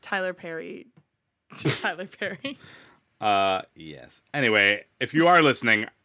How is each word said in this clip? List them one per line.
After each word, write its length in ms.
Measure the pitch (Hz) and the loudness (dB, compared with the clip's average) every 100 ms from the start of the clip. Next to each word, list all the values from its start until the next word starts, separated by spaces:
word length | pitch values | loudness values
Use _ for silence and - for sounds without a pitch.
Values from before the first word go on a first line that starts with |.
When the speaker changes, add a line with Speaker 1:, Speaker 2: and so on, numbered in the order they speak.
Speaker 1:
Tyler 300 | - 196 185 | -6 -6 -6
Perry. 540 | 180 175 165 175 - - _ _ _ _ _ _ | -8 -12 -14 -14 -16 -20 _ _ _ _ _ _
<laughs> 0 | - | -8
Tyler 500 | - - 214 165 196 | -6 -4 -6 -8 -14
Perry. 520 | - 196 196 269 269 - - _ _ _ _ | -10 -10 -10 -14 -16 -20 -20 _ _ _ _
Speaker 2:
Uh, 420 | 107 101 98 95 - | 0 2 2 -2 -6
yes. 460 | _ 80 71 60 - _ | _ -18 -18 -20 -20 _
Anyway, 500 | 143 123 107 101 101 - _ | -2 2 4 4 2 -6 _
if 140 | 123 | -4
you 120 | 151 170 | 2 6
are 140 | 175 | 6
listening 460 | 151 120 120 107 110 _ | 6 2 2 0 0 _